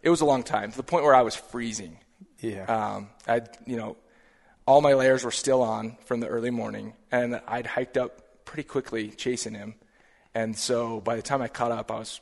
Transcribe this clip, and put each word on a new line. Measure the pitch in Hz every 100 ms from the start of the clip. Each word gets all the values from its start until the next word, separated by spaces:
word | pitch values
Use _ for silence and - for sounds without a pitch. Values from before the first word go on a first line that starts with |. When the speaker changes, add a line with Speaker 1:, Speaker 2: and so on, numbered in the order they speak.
Speaker 1:
It | 160
was | 170
a | 151
long | 135
time, | 117 120 104
to | 110
the |
point | 135 170
where | 151
I | 131
was | 117 -
freezing. | - 120 117 107 90 80 _ _ - _
Speaker 2:
Yeah. | 117 98
Speaker 1:
Um, | 95 113 107 101 101 - -
I'd, | 120 120 -
you | - 120
know, | 110 - _ _ _ _ _ _ -
all | 139
my | 147
layers | 135 131 131
were | 123
still | - - 131
on | 117 107 110 117
from | - 120
the | 117
early | 117 120
morning, | 120 110 107 107 - _
and | 123 120 120 -
I'd | 117 123
hiked | - 131 135
up | 123 - _ _
pretty | - 151
quickly | 143 143 127 113 107
chasing | 104 131 123 113
him. | 107 104 110 _ _ _ _ _
And | 117 113 107
so | - 120 120 113
by | 104 117
the |
time | - 139
I | 117
caught | - 120
up, | 117 120
I | 110
was | 113 -